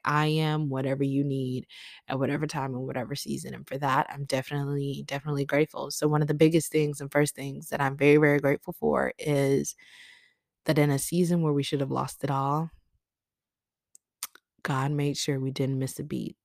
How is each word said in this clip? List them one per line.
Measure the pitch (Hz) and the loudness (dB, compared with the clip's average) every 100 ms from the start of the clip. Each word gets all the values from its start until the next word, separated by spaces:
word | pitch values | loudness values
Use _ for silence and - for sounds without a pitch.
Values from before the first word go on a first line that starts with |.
| - | -2
"I | 147 156 | 2 2
am | 156 156 156 151 | 2 0 0 -2
whatever | 131 135 139 | -2 -2 0
you | 139 139 | 0 0
need | 143 135 131 127 - - - - - | 0 -2 -2 -4 -8 -16 -20 -16 -8
at | 135 | -2
whatever | 139 143 151 | 0 0 -2
time | 151 135 127 | -4 -4 -4
and | 131 | -6
whatever | 131 117 139 | -6 -6 -6
season," | - 139 - 123 | -6 -8 -8 -12
and | 139 | -10
for | 135 | -4
that, | 143 131 - | 0 0 0
I'm | 143 139 | -4 -4
definitely, | 131 - 143 139 143 139 143 143 | -2 -2 -4 -2 -2 -4 -6 -8
definitely | 139 151 143 139 | -8 -4 -2 0
grateful. | 143 156 - 143 | 0 0 -2 -8
So | - 151 | -2 2
one | 151 | 2
of | 151 | 2
the | 151 | 4
biggest | 160 165 - | 6 4 2
things | 151 147 143 | 0 0 -2
and | 143 | -2
first | 147 147 - | 2 2 0
things | 139 143 160 | -8 -10 -6
that | - | -2
I'm | 139 139 | -2 4
very, | 143 151 | 6 8
very | 151 143 | 6 4
grateful | 143 143 - | 2 0 -4
for | - 151 143 - - | -4 0 2 0 -2
is | 156 143 135 139 147 - - - - - _ _ _ _ - | 0 2 4 2 0 -8 -16 -20 -20 -20 _ _ _ _ 0
that | 151 | 2
in | 147 | 4
a | 139 | 2
season | - 170 175 175 | 0 0 2 2
where | 156 | 2
we | 143 | 0
should | 139 143 | 0 -2
have | 135 | -2
lost | 135 139 - | -2 -4 -4
it | 139 | -2
all, | 135 139 147 165 - _ _ _ _ _ _ _ _ _ _ _ - _ _ - - _ _ | 0 0 0 -2 -10 _ _ _ _ _ _ _ _ _ _ _ -20 _ _ -16 -16 _ _
God | - 135 139 | -4 -2 0
made | 147 143 139 | 0 -2 -2
sure | - 139 | -2 -2
we | 131 | -2
didn't | 135 135 135 | -2 -2 -2
miss | 131 - | -4 -6
a | |
beat. | 147 127 - - | -8 -6 -8 -12